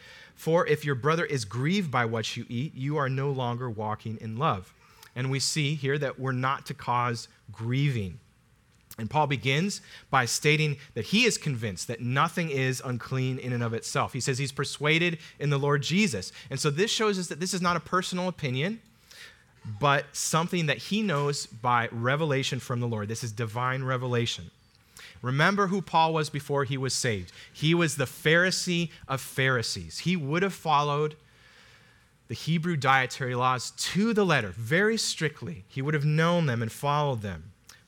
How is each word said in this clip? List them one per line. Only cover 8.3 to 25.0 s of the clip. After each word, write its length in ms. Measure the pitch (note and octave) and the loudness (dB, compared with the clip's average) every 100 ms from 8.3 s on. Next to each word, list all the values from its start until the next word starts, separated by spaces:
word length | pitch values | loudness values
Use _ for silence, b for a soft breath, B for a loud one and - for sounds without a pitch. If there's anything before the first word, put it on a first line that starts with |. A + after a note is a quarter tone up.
| _ _ _ _ _ - - | _ _ _ _ _ -16 -8
And 120 | A2 | -2
Paul 180 | D3+ C#3+ | 0 2
begins 520 | C3 B2 C#3+ G3+ - B B B | 0 0 0 0 -4 B B B
by 160 | C3+ A#2+ | 0 2
stating 540 | - D3+ D#3 D3+ C#3+ B A#2+ | 2 2 4 2 -2 B -8
that 100 | G#2+ | 0
he 180 | G#3 | 4
is 140 | A#3+ - | 4 2
convinced 500 | D#3 A#2+ A2 F2 - | -2 -4 -4 -6 -8
that 140 | A#2+ | -4
nothing 480 | B2 C3+ D#3+ F3+ E3 | 0 2 2 0 -2
is 320 | C3+ C3 B2+ | 0 0 -2
unclean 560 | B2+ A#2+ - C3 B2+ B2+ | -4 -6 -4 -2 -2 -2
in 140 | B2 | -4
and 100 | B2 | -2
of 100 | A#2 | 0
itself. 380 | A2+ - C#3 G#2+ | -2 -2 -2 -2
He 80 | B2 | -2
says 180 | - B2+ | -2 -2
he's 140 | C#3 | -4
persuaded 680 | - C#3 - D3 D#3+ F3 E3 B B | -4 -6 0 2 4 2 -2 B B
in 100 | D3 | 0
the 80 | C#3 | 2
Lord 240 | C#3+ C#3+ | 4 2
Jesus. 520 | C#3 F3+ G#3+ G#2 - B B | 2 2 2 0 -8 B B
And 100 | C3+ | -2
so 100 | D3+ | 0
this 220 | D3 A3+ | 2 0
shows 260 | - G#3+ F#3+ | 2 0 0
us 100 | E3+ | -4
that 120 | D3+ | -6
this 140 | F#3 | -4
is 80 | F#3+ | 0
not 160 | F3+ E3+ | 0 0
a 20 | |
personal 480 | - F3+ F#3 F3+ F3+ | 0 0 0 -2 -2
opinion, 540 | F3 C3+ B2+ F3 A3+ - B B B B B B _ A2 G#2 | -2 -2 -2 -2 -4 -12 B B B B B B _ -12 0
but 240 | C#3+ C#3 - - | 4 4 2 -4
something 520 | - D#3+ F3 F3 D3+ | 0 0 2 0 0
that 100 | C3 | 0
he 240 | - G#3 | -2 0
knows 440 | G#3+ C#3+ C#3+ C#3+ - | 2 2 0 -2 -8
by 440 | A#2 B2 A#2+ A#2 | -4 2 2 2
revelation 640 | A2+ B2 D3 D#3+ C3+ C3 B2+ | 0 0 2 2 0 0 -4
from 220 | - A#2+ | -4 -2
the 80 | A#2+ | -2
Lord. 220 | G#2+ G2+ | -2 -4
This 120 | A#2 | -4
is 120 | A#2+ | -6
divine 500 | G#2 A2+ A#2 B2+ C3 | -4 -4 -2 -2 -2
revelation. 640 | C3 B2+ B2+ A#2+ A#2 - - - _ _ B B | -2 -2 0 0 0 -4 -10 -20 _ _ B B